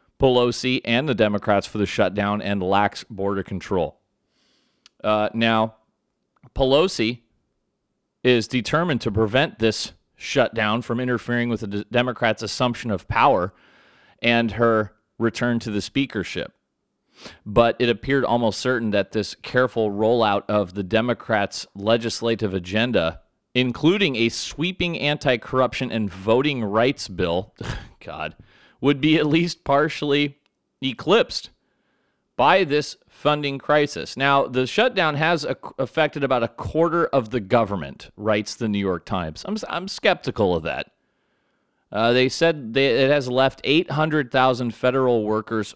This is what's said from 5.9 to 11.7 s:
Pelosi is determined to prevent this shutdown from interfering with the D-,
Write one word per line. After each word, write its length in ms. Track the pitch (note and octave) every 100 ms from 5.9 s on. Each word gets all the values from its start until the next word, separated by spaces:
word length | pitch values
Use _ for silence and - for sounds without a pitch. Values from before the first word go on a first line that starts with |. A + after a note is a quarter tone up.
| _ _ _ _ _ B2
Pelosi 680 | - C3+ C#3+ F#3 - A2 A#2+ _ _ _ _ _ _ _ _ _ _
is 240 | B2+ A#2+ G#2+
determined 540 | B2+ A2 D3+ F3 B2+
to 100 | B2
prevent 460 | G2+ A2 B2 D#3 -
this 360 | A2 - - - _ _
shutdown 680 | - C#3 A#2 A#2 G#2+ A2+
from 160 | B2 A#2+
interfering 500 | B2+ A#2+ - A#2+ A#2+
with 120 | A2+
the 60 |
D-, 180 | G#2+